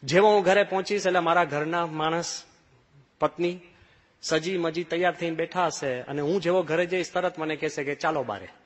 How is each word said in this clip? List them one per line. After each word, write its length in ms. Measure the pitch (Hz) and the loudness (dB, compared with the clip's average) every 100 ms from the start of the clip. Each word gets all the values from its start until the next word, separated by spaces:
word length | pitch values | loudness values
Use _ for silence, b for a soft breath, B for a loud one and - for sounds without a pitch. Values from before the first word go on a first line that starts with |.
જેવો 320 | 139 165 208 | 2 4 6
હું 80 | 208 | 6
ઘરે 200 | 180 196 | 6 4
પહોંચીશ 440 | 196 190 185 208 190 | 4 0 0 0 2
એટલે 120 | 180 | 2
મારા 260 | 170 170 | 4 4
ઘરના 420 | 170 143 151 170 170 | 2 0 -2 -2 -2
માણસ, 560 | 156 156 165 170 - - _ _ _ _ _ _ _ | -2 -2 -2 -4 -10 -14 _ _ _ _ _ _ _
પત્ની 400 | 151 - 175 180 - b b b b b | -2 0 -4 -4 -14 b b b b b
સજી 360 | - 160 160 185 | -2 0 0 -2
મજી 260 | 165 156 | -2 -4
તૈયાર 300 | 175 170 180 | -4 0 0
થઈને 220 | 165 170 160 | 0 -6 -4
બેઠા 300 | 170 180 170 | -4 0 -2
હશે 340 | 151 143 123 | -2 -4 -6
અને 200 | 123 139 | -6 -4
હું 200 | 147 196 | -2 0
જેવો 220 | 170 185 | 2 0
ઘરે 240 | 160 160 175 | 0 0 0
જઈશ 260 | 185 165 | -2 -2
તરત 260 | 185 180 175 | -2 -4 -4
મને 180 | 156 151 | -6 -4
કહેશે 280 | 156 151 | -4 -4
કે, 100 | 139 | -6
"ચાલો 280 | 143 165 156 | -2 -2 -2
બારે." 260 | 123 101 92 - | -4 -8 -10 -20